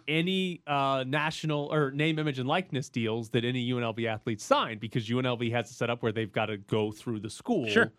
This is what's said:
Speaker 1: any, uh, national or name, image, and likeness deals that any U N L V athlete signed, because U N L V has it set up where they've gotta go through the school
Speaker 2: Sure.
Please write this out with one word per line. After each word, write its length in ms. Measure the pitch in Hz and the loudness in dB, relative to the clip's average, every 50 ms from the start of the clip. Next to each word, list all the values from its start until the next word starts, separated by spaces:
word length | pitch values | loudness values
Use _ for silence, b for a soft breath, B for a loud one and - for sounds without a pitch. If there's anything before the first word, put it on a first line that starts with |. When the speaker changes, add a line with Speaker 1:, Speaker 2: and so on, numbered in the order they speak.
| - 143 | -4 0
Speaker 1:
any, 540 | 151 160 170 185 190 190 190 185 175 - _ | 0 2 2 2 2 2 0 0 -4 -6 _
uh, 380 | 147 143 143 135 135 135 131 131 | -2 0 2 2 2 2 0 0
national 680 | 131 139 151 147 160 - - - 151 151 147 143 - | 0 0 0 0 0 -2 -2 -2 0 0 0 0 0
or 180 | 156 156 147 135 | 2 2 2 2
name, 280 | 135 139 151 165 160 151 | 2 2 2 2 2 2
image, 200 | 156 151 135 131 | 0 -2 0 -2
and 100 | 123 131 | 0 0
likeness 400 | 156 190 185 - 156 127 156 - | 0 0 0 -2 -4 -6 -6 -4
deals 420 | - 123 113 110 110 117 113 107 | -2 -2 0 0 0 -2 -4 0
that 140 | - 120 113 | 0 0 2
any 160 | 120 127 127 | 2 0 0
U 160 | 120 120 123 123 | 0 0 0 0
N 60 | 120 | 0
L 80 | 113 | -2
V 140 | 110 117 113 | -2 0 -2
athlete 340 | 113 110 107 - 123 113 98 | -2 -2 -2 -2 -4 -4 -4
signed, 400 | - - 277 294 226 135 113 104 | 2 2 4 4 4 -2 -4 -8
because 280 | 117 107 - - 107 107 | -8 -4 -4 -4 -2 0
U 100 | 120 127 | -2 0
N 80 | 127 | 0
L 100 | 127 123 | 0 0
V 140 | 113 123 117 | 0 -2 0
has 200 | 113 120 117 - | 0 0 -2 -2
it 40 | - | -4
set 160 | - 120 117 | -4 -2 -2
up 120 | 120 120 | -2 0
where 100 | - 113 | -2 -2
they've 180 | 104 117 113 98 | 0 -2 -4 -2
gotta 240 | - 120 110 104 107 | -2 -2 -2 -2 -4
go 340 | 101 98 - 117 110 107 107 | -8 -4 -2 0 2 2 0
through 280 | 107 - - 127 113 107 | -2 -6 -6 -6 -6 -4
the 100 | 98 110 | -6 -8
school 360 | - - - - 240 180 123 110 | -10 -8 -2 0 0 0 0 4
Speaker 2:
Sure. 240 | 104 226 - 113 - | 4 4 4 4 0